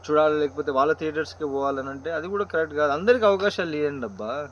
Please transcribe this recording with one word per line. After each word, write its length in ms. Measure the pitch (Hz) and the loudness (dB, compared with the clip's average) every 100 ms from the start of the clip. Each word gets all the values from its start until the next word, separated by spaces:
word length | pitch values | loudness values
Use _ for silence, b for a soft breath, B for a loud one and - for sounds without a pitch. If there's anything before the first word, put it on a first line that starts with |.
| - | 2
చూడాలి, 300 | 151 156 151 | 4 4 2
లేకపోతే 300 | 147 147 147 | 0 -2 -2
వాళ్ళ 220 | 131 147 | 2 2
థియేటర్స్కే 520 | 151 156 151 151 - | 2 -2 -4 -6 -6
పోవాలని 440 | 151 139 139 135 135 | -4 -2 -2 -2 -6
అంటే 220 | 139 143 | -8 -6
అది 180 | 160 170 | -6 -4
కూడా 160 | 202 | -4
కరెక్ట్ 300 | 202 160 160 | -2 0 0
కాదు. 180 | 147 151 | 0 0
అందరికీ 340 | 143 202 247 214 | 2 2 4 4
అవకాశాలు 500 | 196 202 196 175 151 | 4 2 0 -4 -2
ఇవ్వండి 300 | 147 139 113 | -2 -2 -8
అబ్బా 420 | 95 107 139 143 | -8 -8 -8 -10